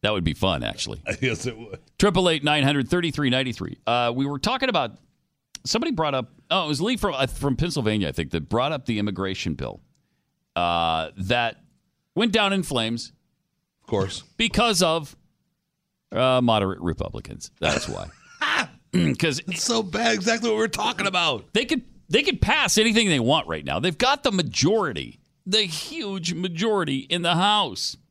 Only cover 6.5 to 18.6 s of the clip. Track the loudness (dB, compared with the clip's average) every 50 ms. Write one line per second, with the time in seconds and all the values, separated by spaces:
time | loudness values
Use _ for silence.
6.5 | 0 0 0 0 0 0 0 0 0 0 0 -2 0 0 0 -2 -2 -2 0 0
7.5 | 0 2 0 0 0 0 2 2 2 2 0 0 0 -2 -4 -2 -2 -4 -2 0
8.5 | 0 0 0 0 -2 -4 -4 -2 -2 -2 -2 -4 -4 -4 -4 -4 -4 -4 -4 -4
9.5 | -4 -4 -6 -8 -8 -12 _ _ _ _ _ _ _ _ _ _ _ _ _ _
10.5 | _ -2 0 2 2 2 2 2 0 0 -2 -4 -8 -10 -2 0 0 0 0 -2
11.5 | -4 -8 _ _ _ _ _ _ _ _ _ _ _ 0 0 2 4 2 2 4
12.5 | 2 0 -2 -2 -2 -2 0 0 -4 -6 -8 -12 _ _ _ _ _ _ _ _
13.5 | _ _ _ _ _ _ _ -2 -2 0 0 -2 -4 -10 -14 _ _ -2 -2 0
14.5 | 2 2 2 2 4 2 2 2 2 0 -2 -8 -16 _ _ _ _ _ _ _
15.5 | _ _ _ _ _ _ _ _ _ _ _ _ -2 2 2 4 4 4 4 4
16.5 | 4 4 4 0 -2 -2 -2 -4 -2 -2 -4 -8 -8 -10 -12 -12 -16 -16 -16 -18
17.5 | _ _ 0 0 0 0 -2 -4 -8 -8 -10 -12 -14 -20 -20 -20 -10 -6 -4 -2
18.5 | -2 -2